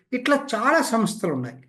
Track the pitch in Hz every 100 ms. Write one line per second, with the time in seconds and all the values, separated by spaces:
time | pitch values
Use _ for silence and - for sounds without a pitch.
0 | - 247 277 285 - 214 247 320 - 226
1 | 196 - 180 135 123 -